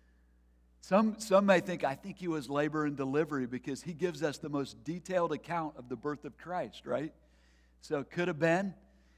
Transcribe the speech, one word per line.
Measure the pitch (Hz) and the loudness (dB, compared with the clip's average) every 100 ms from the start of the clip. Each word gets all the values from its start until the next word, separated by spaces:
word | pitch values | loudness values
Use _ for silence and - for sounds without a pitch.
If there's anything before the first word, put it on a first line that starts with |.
| _ _ _ _ _ _ _ _ | _ _ _ _ _ _ _ _
Some, | - 190 220 208 | 2 4 4 0
some | - 190 | 4 6
may | 202 180 | 8 6
think, | 175 175 | 4 -2
"I | 139 | -2
think | 135 196 190 | -2 -8 -8
he | 180 | -4
was | 160 123 | -4 -2
labor | 143 151 156 151 | 0 2 0 0
and | 139 | -2
delivery," | 135 143 160 143 | 0 0 0 0
because | 123 123 - 131 | -2 -4 -6 -8
he | 170 | -8
gives | 156 175 151 | -4 -4 0
us | 156 131 | -4 -4
the | 156 | -4
most | 143 135 - | -4 -4 -8
detailed | 113 175 - 185 165 | -8 -8 -2 0 0
account | 147 - 170 156 - | -2 -4 -4 -4 -8
of | 123 | -10
the | 123 | -6
birth | 147 143 | -4 -6
of | 147 - | -8 -12
Christ, | 160 180 120 - 135 | -6 -4 -6 -8 -4
right? | 123 156 - _ _ _ _ _ _ | -4 -4 -10 _ _ _ _ _ _
So | - 147 | -4 -4
it | 131 | -2
could | 170 175 | -2 -2
have | 151 | 2
been, | 165 175 196 - - _ _ | 4 4 2 -6 -16 _ _